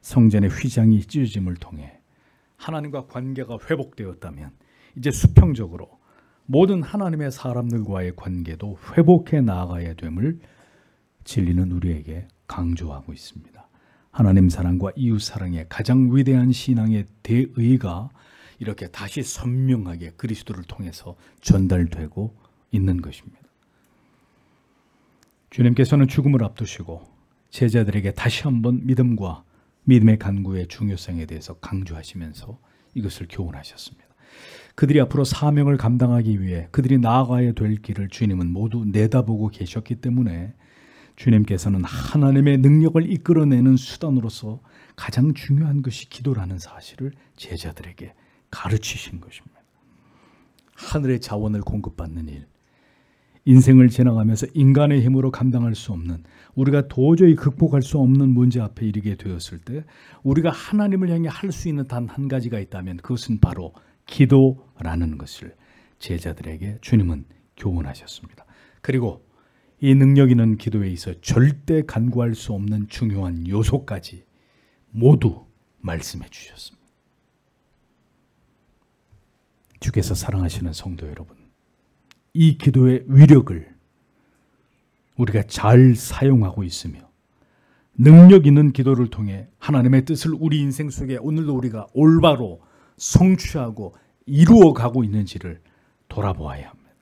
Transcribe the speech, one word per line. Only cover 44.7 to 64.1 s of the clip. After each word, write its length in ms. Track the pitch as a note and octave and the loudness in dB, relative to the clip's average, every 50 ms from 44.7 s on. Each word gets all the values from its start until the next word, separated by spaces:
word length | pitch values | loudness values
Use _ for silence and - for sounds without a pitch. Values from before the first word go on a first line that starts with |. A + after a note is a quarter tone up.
| _ _ _ _ _ | _ _ _ _ _
가장 380 | - - - - B2 C3 D#3 C#3+ | -16 -14 -6 -2 0 0 0 -2
중요한 480 | - - - C#3 C#3+ D#3+ D3+ C#3+ C#3+ | -4 -4 -2 -2 -2 0 -2 -2 -4
것이 280 | C3 C3 A2+ - - _ | -4 -6 -10 -10 -16 _
기도라는 500 | - - A#2+ C#3+ C3 G#2+ F2+ F2+ F#2 F2 | -18 -8 -6 -6 -6 -4 -6 -8 -10 -12
사실을 540 | - - - - - - - - C3 C#3 C#3 _ _ _ _ | -14 -18 -20 -20 -20 -20 -16 -12 -12 -12 -12 _ _ _ _
제자들에게 800 | _ - - G2 E2 - E2+ E2 - E2 F2+ F2 _ - - _ _ _ _ _ _ _ _ | _ -18 -16 -16 -14 -14 -14 -16 -16 -20 -20 -20 _ -20 -20 _ _ _ _ _ _ _ _
가르치신 680 | - - - F2+ G#2+ G#2+ - - - - - - - E2+ | -18 -12 -6 -4 -4 -4 -4 -8 -12 -12 -14 -16 -18 -18
것입니다. 380 | - - - - _ - _ _ _ _ _ _ _ _ _ _ _ _ _ _ _ _ _ _ _ _ _ _ _ _ _ | -18 -20 -20 -20 _ -20 _ _ _ _ _ _ _ _ _ _ _ _ _ _ _ _ _ _ _ _ _ _ _ _ _
하늘의 460 | - - - - D#3 C#3 C3 B2+ A#2 | -20 -14 -8 -6 -4 -2 -2 -4 -4
자원을 400 | - - G#2+ G#2 G#2+ G#2+ G#2 G#2 | -6 -8 -6 -6 -4 -4 -4 -4
공급받는 680 | G2 - - G#2+ F2+ - - - E2 D#2+ D#2+ E2 D#2+ D2+ | -6 -6 -8 -8 -8 -10 -12 -12 -12 -12 -10 -12 -12 -12
일, 160 | C#2+ C#2+ C#2+ _ _ _ _ _ _ _ _ _ _ _ _ _ _ _ _ _ _ _ _ | -14 -18 -20 _ _ _ _ _ _ _ _ _ _ _ _ _ _ _ _ _ _ _ _
인생을 440 | C3+ B2+ C3 B2+ C3+ C3 C3 B2+ B2 | 8 8 8 8 8 8 8 8 6
지나가면서 560 | A2 - B2+ B2 A2+ A2+ G#2+ A2+ A2 G#2+ - - _ | 4 2 0 2 2 0 0 0 -2 -2 -6 -8 _
인간의 480 | D#3 C3+ C3+ C3+ C#3+ D3 D3 C#3+ C#3 A2+ | 2 2 4 4 4 2 2 2 2 2
힘으로 280 | B2+ C3 C3+ C3+ C3 | 2 0 0 -2 -2
감당할 420 | B2+ - B2 C3 B2 A#2+ A#2+ A#2 G#2+ | -4 -2 -2 -2 -2 -2 -2 -4 -6
수 180 | - - - | -6 -10 -10
없는, 320 | G2+ E2+ E2 E2+ E2+ E2 - _ _ _ _ _ _ | -10 -10 -8 -10 -10 -10 -14 _ _ _ _ _ _
우리가 340 | C3 C3+ C#3 C#3 C#3+ C3+ | -2 0 0 0 0 -2
도저히 460 | C#3 - C3 C3 D3+ E3 E3 F#3 E3+ D#3 | -4 -2 0 2 4 6 6 6 6 6
극복할 480 | - - C#3+ B2+ - E3 D3+ C#3 C#3 | 4 0 -4 0 0 0 2 2 0
수 160 | C3 - - | -2 -2 -2
없는 320 | D3 C3+ C3 C3+ C#3 C#3 C3 | 0 2 4 4 4 4 2
문제 300 | B2 B2 B2 B2 A2+ B2 | 2 4 2 2 0 -2
앞에 260 | A2 G2+ - - A#2 | -6 -6 -8 -6 -6
이르게 300 | G#2+ G2+ G#2 G2 G#2 G2 | -6 -4 -4 -6 -6 -8
되었을 440 | - - G2+ F2+ E2 - - F2+ E2+ | -6 -8 -10 -10 -10 -12 -14 -18 -18
때 260 | _ - B2 D3+ D3+ _ _ _ _ - - _ - | _ -14 -14 -14 -14 _ _ _ _ -20 -20 _ -4
우리가 280 | C3 C#3 E3 E3 E3+ | 0 0 0 0 -2
하나님을 580 | - - - - G#3 G#3 G#3 G3+ F#3+ F#3+ F#3 F3 | -4 -6 -8 -4 -2 -2 0 0 0 -2 -2 -2
향해 200 | E3+ E3+ E3 D#3 | -2 -2 -4 -6
할 220 | - - - G3 | -6 -8 -10 -10
수 160 | - - - | -10 -8 -8
있는 200 | E3 D3+ C#3+ C3+ | -6 -6 -6 -8
단 200 | C3 B2+ A#2+ A#2+ | -8 -8 -8 -8
한 200 | A2 - C3+ C#3 | -8 -8 -8 -8
가지가 320 | C3+ C3+ C3 A2+ B2 A#2 G#2 | -6 -6 -6 -6 -6 -8 -8
있다면 380 | F#2+ _ - F#2 F2+ F#2 F2 | -10 _ -12 -14 -12 -12 -12
그것은 420 | E2+ - - B2 A#2 - - A2+ G2+ | -14 -8 -8 -8 -8 -4 -6 0 0
바로 340 | - F2 E2+ F#2 F2 D#2 _ _ _ _ _ _ _ | 0 0 0 -12 -14 -14 _ _ _ _ _ _ _
기도라는 1120 | - | -16